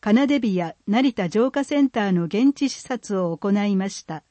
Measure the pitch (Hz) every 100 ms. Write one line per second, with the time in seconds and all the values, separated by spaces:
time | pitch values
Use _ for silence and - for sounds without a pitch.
0 | - 220 277 285 220 185 170 - - 220
1 | 269 226 180 214 254 277 269 285 277 233
2 | 202 185 170 202 269 277 269 - - 247
3 | - 196 175 165 202 202 202 190 190 -
4 | - 156 _